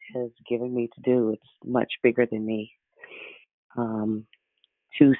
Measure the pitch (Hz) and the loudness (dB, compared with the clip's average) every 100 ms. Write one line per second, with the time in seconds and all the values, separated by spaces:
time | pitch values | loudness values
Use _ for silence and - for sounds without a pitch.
0 | - 127 120 - - 120 123 123 117 - | -10 -10 -10 -12 -8 -6 -4 -4 -6 -4
1 | 127 127 110 107 _ _ - 123 113 - | 0 2 2 -2 _ _ -4 -2 -2 0
2 | 123 117 117 110 110 110 107 _ _ _ | 0 2 -2 -2 -6 -6 -8 _ _ _
3 | - - - - _ _ _ 123 117 110 | -20 -20 -20 -20 _ _ _ -8 -6 -4
4 | 107 107 110 _ _ _ _ _ _ - | -4 -6 -10 _ _ _ _ _ _ 4
5 | 143 | 6